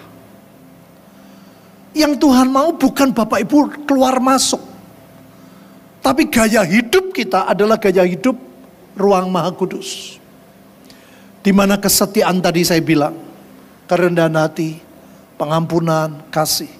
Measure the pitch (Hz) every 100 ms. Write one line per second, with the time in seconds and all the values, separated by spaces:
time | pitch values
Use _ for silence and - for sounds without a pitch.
0 | - - - - - - - - - -
1 | - - - - - - - - - 302
2 | 302 285 294 254 254 269 311 339 262 -
3 | 269 233 220 - 214 294 294 - - 269
4 | 262 240 254 269 - - - - - -
5 | - - - - - - - - - -
6 | 269 262 302 240 220 220 170 208 233 370
7 | 381 - 220 185 226 190 208 220 202 185
8 | 180 175 254 247 - - - - - -
9 | 196 190 185 185 160 - 180 - - -
10 | - - - - - - - - - -
11 | - - - - 196 196 196 202 202 -
12 | 196 214 208 180 175 170 170 165 156 156
13 | 147 - - - - - - - - 175
14 | 180 170 165 156 156 160 160 160 - -
15 | - - - - 151 160 165 170 165 160
16 | 156 147 - 156 151 - 151